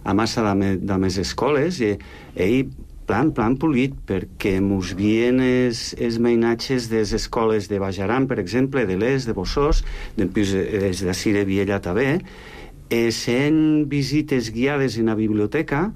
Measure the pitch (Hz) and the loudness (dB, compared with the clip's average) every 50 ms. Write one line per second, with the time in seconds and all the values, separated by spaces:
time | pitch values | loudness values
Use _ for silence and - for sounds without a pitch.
0 | - 104 95 104 113 110 - 123 110 104 98 98 98 98 98 90 92 98 98 92 | -2 0 0 0 0 0 0 0 0 2 2 2 2 0 0 -2 -2 -2 0 0
1 | 95 95 90 98 87 - - - 110 135 151 135 143 175 180 131 117 104 101 - | 0 0 0 -2 -4 -4 -2 -2 0 2 2 2 2 0 0 0 0 0 0 -2
2 | - - - - - - - - 87 98 123 131 135 143 - - - - - - | -6 -16 -18 -20 -20 -12 -4 0 2 2 2 2 0 -2 -8 -14 -16 -16 -16 -12
3 | - - 98 110 147 156 135 - 110 113 131 - - 160 139 120 131 135 135 - | -4 -2 0 2 2 0 0 0 0 0 0 0 0 0 2 2 0 0 -4 -8
4 | - - 98 90 - - - - - 104 95 95 98 98 101 95 90 87 90 90 | -6 -4 -4 -4 -4 -8 -10 -4 -2 0 2 2 2 2 2 0 -2 -4 -4 0
5 | 101 104 110 113 120 123 127 127 131 127 127 127 127 123 113 - - - - - | 2 2 4 4 4 4 4 4 4 4 4 4 2 0 0 -4 -8 -10 -6 -2
6 | 123 117 113 113 117 120 120 117 113 117 117 117 - - 135 127 117 110 113 110 | -2 -2 0 2 2 4 4 4 4 2 2 0 -2 -2 -2 -2 -2 0 0 0
7 | 107 98 113 104 - - - 123 113 110 110 107 95 - 104 98 98 98 92 95 | 0 0 0 -2 -4 -2 -2 0 2 2 2 0 0 -2 -2 -2 -2 -2 -4 -4
8 | 98 98 117 131 135 131 127 107 95 85 104 127 135 135 135 135 117 92 92 92 | -2 0 0 0 0 0 0 -2 -2 0 0 0 0 2 2 0 0 0 0 0
9 | 110 123 139 135 123 113 101 95 90 87 - 147 143 151 156 - - - - - | 2 2 2 0 0 -2 -4 -2 -2 -2 0 2 2 4 4 4 2 0 -8 -8
10 | - - - - 98 87 92 113 104 98 98 95 90 - 107 101 98 98 90 90 | -10 -8 -2 -2 -2 0 0 0 0 2 0 0 0 0 0 0 0 0 -2 -2
11 | 98 90 92 - - 113 104 101 101 95 95 98 98 98 101 98 - 87 90 110 | -2 -2 -2 -2 0 0 2 2 2 2 0 0 0 0 0 -2 -2 -2 0 0
12 | 139 135 147 190 - - - - - - - - - - - - - - 117 117 | 2 2 0 -2 -4 -8 -16 -18 -18 -18 -16 -16 -18 -18 -18 -20 -6 -2 0 2
13 | 117 117 113 - - 127 120 127 143 151 156 156 156 156 151 151 151 139 147 143 | 2 0 0 -2 -2 0 0 2 2 4 4 4 4 4 4 2 2 0 0 -2
14 | 135 120 139 151 147 - 135 127 113 110 110 113 127 135 147 139 135 127 107 113 | 0 2 0 0 0 2 0 0 0 -2 -2 0 0 0 2 2 0 0 0 2
15 | 113 113 110 104 110 107 107 104 104 104 - 151 - - 143 143 175 220 - | 2 2 2 2 0 0 2 0 0 0 0 -2 -2 0 0 0 0 -2 -4